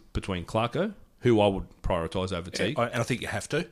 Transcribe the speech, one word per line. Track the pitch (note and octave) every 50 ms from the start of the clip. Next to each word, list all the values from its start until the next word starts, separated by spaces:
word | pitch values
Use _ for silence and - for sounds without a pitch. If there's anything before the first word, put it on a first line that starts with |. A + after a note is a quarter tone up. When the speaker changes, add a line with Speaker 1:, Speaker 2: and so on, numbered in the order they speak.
| - -
Speaker 1:
between | - G#2 - - F#2 F2 E2+
Clarko, | - - A2 A#2 A#2 - C#3+ F#3+ A3 G3 - - _ _ _
who | - B2 A2+ G#2+
I | G#2
would | G2+ F#2+ F#2 E2+ - - -
prioritise | - - F#2+ E2+ E2 D#2+ - F#2+ F#2 F#2
over | F#2+ E2+ F2 -
Speaker 2:
Yeah, | - - -
Speaker 1:
Teague. | A2 D3+ -
Speaker 2:
I, | A#2 B2
and | B2 A#2+
I |
think | A2+ - B2+ -
you | - -
have | G#2+ G2+ - -
to. | - E3 F3 -